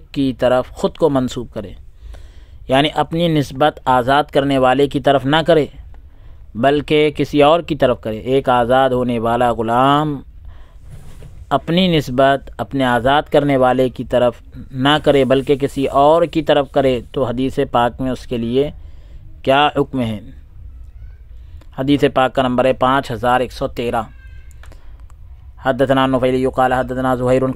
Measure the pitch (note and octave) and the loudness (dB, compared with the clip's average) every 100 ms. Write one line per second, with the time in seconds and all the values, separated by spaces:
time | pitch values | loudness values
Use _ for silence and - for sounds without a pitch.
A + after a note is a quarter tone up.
0 | - D3 C3+ A#2 B2 B2+ B2+ - F#3+ - | -6 -4 -2 0 2 2 -2 -4 -4 0
1 | D#3+ C3+ B2+ B2+ A2+ A2+ G#2 - - - | 0 0 -2 -6 -10 -12 -14 -14 -20 -20
2 | - - - - - - - C3 D3+ - | -18 -18 -18 -20 -20 -14 0 2 2 0
3 | D3 E3 E3+ D3+ C3+ C3+ D3+ - B2+ B2+ | -2 0 0 0 -2 0 0 0 0 2
4 | B2 C#3+ D3 D3 C#3 C3+ B2+ C3 C#3 C#3+ | 2 2 2 0 0 2 2 4 2 0
5 | C#3 C#3 C3 D#3+ D#3+ D3+ C3+ - - - | 2 2 2 0 4 2 2 -6 -18 -20
6 | - - - - - G#2 C3+ D3 C3+ D3+ | -20 -20 -20 -20 -14 -2 0 2 2 2
7 | D3+ C#3+ C#3+ D3 C#3+ E3+ D#3 D3 C3 A2+ | 2 0 -2 4 4 4 0 0 0 0
8 | A2 G#2+ A2 C3+ C3 B2 A#2 C3 C3+ B2+ | -4 -6 0 0 2 2 4 4 4 2
9 | B2 A#2+ A#2 A#2+ A#2+ A2+ A2+ A#2+ C3+ C#3+ | -2 -2 0 2 0 0 0 2 4 2
10 | D3+ C#3 - - - - - - - - | 0 -6 -12 -20 -18 -18 -20 -20 -20 -18
11 | - - - - - C#3 - E3+ F#3 D#3+ | -18 -18 -18 -16 -4 -4 0 0 2 0
12 | C3+ B2 C3+ C#3 - - A#2 C3+ B2+ A#2+ | 0 2 2 2 -4 -10 -6 -2 0 2
13 | A#2+ D3 - D#3 C#3+ C3+ B2+ B2+ B2+ A#2 | 2 0 2 2 2 2 2 2 0 -2
14 | A2+ B2 B2 - - - - C3 C#3 D3+ | -2 2 2 -2 -14 -20 -12 -2 0 2
15 | D3+ C#3 B2+ C3+ B2+ C#3 C3+ C#3 C3+ C3+ | 2 2 4 2 2 0 -2 -2 0 4
16 | C#3+ E3+ D#3+ D#3+ D3+ D3 C#3 C#3+ C3+ B2 | 4 4 2 -2 0 0 2 0 2 0
17 | - C#3+ A#2+ A#2+ C3 - C3 B2 A#2+ - | -4 -4 -2 -2 -4 -2 0 0 0 -2
18 | C3 B2 - A#2+ A#2 B2+ D3 - - - | -6 -6 -6 -6 -2 0 -2 -4 -16 -20
19 | - - - - - C#3 D3 C#3+ C#3 C3 | -20 -20 -20 -8 0 2 2 0 -4 -2
20 | A2+ G#2 F2+ - - - - - - - | -4 -6 -12 -20 -20 -20 -18 -18 -18 -18
21 | - - - - - - - - C3+ C#3+ | -20 -20 -20 -20 -18 -20 -14 -6 0 2
22 | C#3 C3 B2+ C3+ B2+ B2 B2+ B2 B2+ C#3 | 2 2 0 2 0 2 0 2 2 0
23 | C3+ A2 B2 B2 A#2+ - C3+ - A#2 A#2 | -2 -2 0 2 0 -6 -8 -4 -4 -4
24 | G#2+ - - - - - - - - - | -6 -12 -20 -20 -20 -20 -20 -20 -20 -20
25 | - - - - - - C3 B2 C3 C3+ | -20 -20 -20 -20 -20 -6 -2 0 2 2
26 | C3 C3 B2+ C3 C3 C3 B2+ C3 B2 B2+ | 2 2 2 0 0 2 2 0 -2 -2
27 | C3 B2+ B2+ C3 C3 | -2 0 2 2 0